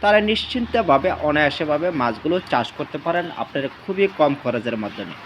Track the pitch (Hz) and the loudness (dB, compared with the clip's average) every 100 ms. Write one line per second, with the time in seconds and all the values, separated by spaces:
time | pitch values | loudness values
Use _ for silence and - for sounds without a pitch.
0 | 208 214 208 214 - 262 233 - 165 139 | 6 4 4 0 -2 -4 -2 -2 4 4
1 | - - 151 151 147 139 156 151 175 165 | 4 0 0 4 2 2 -2 0 0 0
2 | 123 110 151 180 180 127 117 - 143 151 | 0 0 -2 -2 0 0 0 -6 -8 -6
3 | 156 170 170 - - 147 139 - - 190 | -2 -2 -4 -8 -6 -4 -6 -8 -8 0
4 | 196 190 147 139 127 117 113 113 104 95 | 0 4 2 2 -2 -2 -2 -4 -6 -8
5 | 95 82 | -12 -12